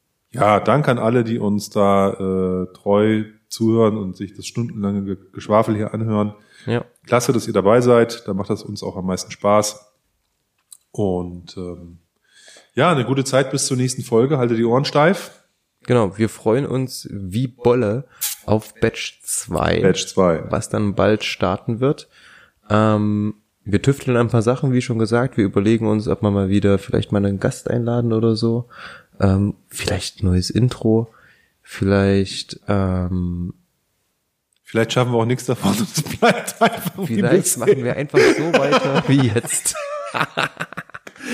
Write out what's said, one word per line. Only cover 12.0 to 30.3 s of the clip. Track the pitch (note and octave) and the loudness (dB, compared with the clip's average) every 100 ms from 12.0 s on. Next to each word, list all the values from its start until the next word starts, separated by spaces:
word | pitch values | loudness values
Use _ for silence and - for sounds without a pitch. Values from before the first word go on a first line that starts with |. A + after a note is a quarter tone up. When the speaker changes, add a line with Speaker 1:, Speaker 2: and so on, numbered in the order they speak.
| _ _ _ _ - - _ | _ _ _ _ -20 -20 _
Speaker 1:
ja, | - E3 | 0 2
eine | D3 | 2
gute | A2+ C3+ | 0 -2
Zeit | - C3+ C3+ | 0 0 0
bis | C#3 - | -2 -2
zur | B2+ | -2
nächsten | B2+ B2+ | -2 -4
Folge. | - A2+ C3+ C#3+ | 0 2 2 0
Haltet | A#2+ A#2 | 0 0
die | |
Ohren | A#2 B2+ | 2 2
steif. | C#3+ D3 D#3 G3 - - _ _ _ _ | 2 4 4 2 -6 -20 _ _ _ _
Speaker 2:
Genau, | - B2 G2 G2 | 0 2 2 0
wir | A2 | -4
freuen | - A2 A#2+ | -2 0 0
uns | C#3+ C3 B2+ - - | 0 -4 -6 -10 -12
wie | G2+ F#2+ G#2 C3 | -10 -6 -4 -4
Bolle | - A#2 B2 G#2 A#2+ - - - - | 4 6 6 2 -2 -6 -10 -10 -8
auf | - G#2+ - | 0 0 0
Batch | - A2+ - - - | -2 -2 -2 -12 -12
zwei, | - - - E2 D#2+ E2+ | -10 -8 -4 0 0 2
Speaker 1:
Batch | F#2+ - - | 2 0 -2
zwei. | - F2+ D#2+ G#2 | 2 2 2 -2
Speaker 2:
was | D#2+ - | -6 -4
dann | A2+ G#2 | -2 -2
bald | G2 G2 G#2+ | 0 0 0
starten | - - F#2 G2 - A2+ | -2 -4 -4 -4 -4 -2
wird. | C3 D#3 - _ - - _ _ - | -2 -2 -8 _ -20 -20 _ _ -2
Ähm, | G#2 A2 G#2+ G#2 G#2 G#2+ - _ _ | 2 2 2 0 0 -4 -6 _ _
wir | G#2 G2 | -4 0
tüfteln | C3+ C#3 - A#2+ | 0 0 0 0
ein | A#2 | 2
paar | A#2 | 2
Sachen, | G#2+ C3 C#3 | 2 0 0
wie | B2 | 0
schon | B2 A2+ | 0 -2
gesagt. | A2 A#2 C3 - | 0 0 0 0
Wir | |
überlegen | G2 G#2 G2+ A2+ A2 | 2 2 2 2 2
uns, | G#2+ G#2 | 0 0
ob | - | 0
man | G#2+ | 2
mal | G2+ F#2+ | 2 2
wieder | G2+ G2+ G2 | 2 2 0
vielleicht | - A#2 - | 0 -2 0
mal | G#2 | 0
einen | G2+ G2 | 0 0
Gast | - - - | -2 -2 -4
einladen | A#2+ A#2 A#2+ A#2 | -2 0 0 0
oder | A2 A2+ | 2 2
so. | G#2+ A#2 A#2 A#2+ - - - _ - | 0 0 -2 -6 -16 -20 -20 _ -2
Ähm, | G2 F#2+ G#2 - _ | 2 2 0 -4 _
vielleicht | - - F#2 - - | -8 -4 -4 -6 -4
ein | |
neues | F#2 | 0